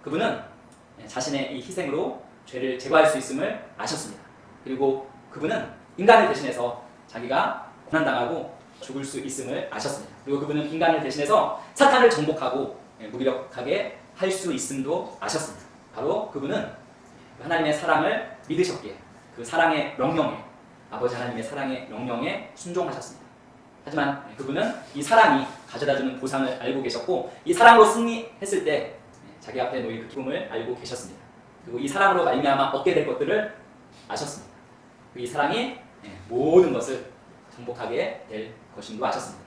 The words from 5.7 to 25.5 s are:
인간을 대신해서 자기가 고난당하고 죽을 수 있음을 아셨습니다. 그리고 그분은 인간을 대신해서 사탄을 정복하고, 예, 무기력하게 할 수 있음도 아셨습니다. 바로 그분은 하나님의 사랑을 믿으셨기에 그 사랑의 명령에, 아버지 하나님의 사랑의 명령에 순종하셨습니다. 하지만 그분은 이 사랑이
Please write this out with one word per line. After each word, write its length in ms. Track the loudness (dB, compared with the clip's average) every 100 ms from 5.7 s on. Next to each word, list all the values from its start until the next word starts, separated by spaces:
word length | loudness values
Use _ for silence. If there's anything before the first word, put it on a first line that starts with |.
| -14 -18 0
인간을 300 | 8 8 8
대신해서 560 | 0 -4 -4 -4 -6 -14 -20 -16
자기가 600 | -12 -2 0 0 -2 -10 -20 -4
고난당하고 640 | 0 0 0 -2 -4 -8 -14 -20 -20
죽을 220 | -10 -8
수 160 | -6 -8
있음을 500 | -8 -8 -6 -6 -6
아셨습니다. 420 | -6 -6 -8 -10 -16 -4
그리고 160 | -4
그분은 280 | 0 -2 -2
인간을 300 | 0 2 2
대신해서 600 | 0 -4 4 4 4 -4 -12
사탄을 360 | 6 6 10 8
정복하고, 680 | 6 0 0 -2 -2 -4 -8 -18 -18
예, 60 | -14
무기력하게 920 | -2 -2 -2 -8 -8 -2 -2 -2 -10 -20 -4
할 140 | -2
수 220 | -2 -4
있음도 640 | -4 -6 -6 -2 -4 -4 -10
아셨습니다. 440 | -6 -4 -6 -10 -18 -20 -18 -6
바로 340 | -2 -2 -4
그분은 380 | -8 -4 -4 -4 -12 -20 -20 -20 -20 -20 -16
하나님의 320 | -2 0 2
사랑을 560 | 0 2 2 2 0 -4 -14 -6
믿으셨기에 480 | 0 0 0 -10 -16 -18 -20 -20 -14
그 100 | -6
사랑의 500 | 2 4 4 -2 -2
명령에, 380 | 0 0 0 -4 -14 -20 -20 -20 -14
아버지 240 | -4 -4 -2
하나님의 280 | -6 -6
사랑의 440 | -6 -6 -6 -6 -8
명령에 600 | -10 -6 -4 -4 -6 -10 -16
순종하셨습니다. 680 | -6 -4 -4 -6 -12 -18 -20 -20 -20 -20 -20 -20 -8
하지만 380 | -2 -2 -4 -10 -12
그분은 380 | -6 -2 -2 -4 -10
이 80 | -8
사랑이 440 | 4 6 8 6 0